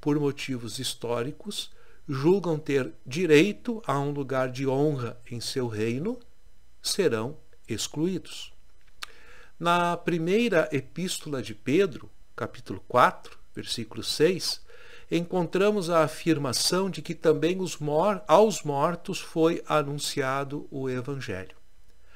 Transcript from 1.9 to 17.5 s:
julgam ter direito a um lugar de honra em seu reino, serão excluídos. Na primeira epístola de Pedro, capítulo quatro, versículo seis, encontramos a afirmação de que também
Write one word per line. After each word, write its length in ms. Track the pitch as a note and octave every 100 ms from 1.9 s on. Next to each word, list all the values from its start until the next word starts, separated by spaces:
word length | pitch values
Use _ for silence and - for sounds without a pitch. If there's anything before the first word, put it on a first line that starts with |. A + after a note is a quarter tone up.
| - -
julgam 500 | C3 D3 G3 E3+ D#3
ter 340 | D3+ C3+ B2+ - -
direito 720 | C3+ F3 D3 G3 G3+ - A3 -
a 100 | C#3
um 140 | C#3+
lugar 400 | C#3+ C3+ C3+ C3
de 160 | B2 C3+
honra 500 | C3+ D3+ C#3 A#2 - -
em 100 | A#2
seu 280 | - C3+ A#2+
reino, 500 | G#2+ A2+ B2 F#3+ B3 - - - - - -
serão 560 | - - E3+ A2 A#2+ D3+ - - -
excluídos. 880 | G#2+ - C#3+ E3+ F3 - - - - - - - - - - - - - -
Na 380 | E3+ F3 F3 E3+
primeira 720 | E3+ E3+ E3 G#3 A#3+ F3 D#3
epístola 680 | C#3+ - - F3+ - D#3 C3+
de 140 | G2+
Pedro, 560 | G#2 - D#3 G3 - - - -
capítulo 500 | - A2 - - G2 -
quatro, 500 | B2 E3+ - - - -
versículo 480 | - G#2 - A2+ A2+
seis, 580 | - - D#3 F#3+ - - - - - - -
encontramos 800 | E3 E3+ F#3 D#3+ F3+ G3+ G#3 E3
a 140 | E3
afirmação 880 | D3+ - E3+ D3+ C#3 A2+ - F3+ G3
de 100 | D#3
que 140 | D3
também 460 | D#3+ E3 D3 D#3+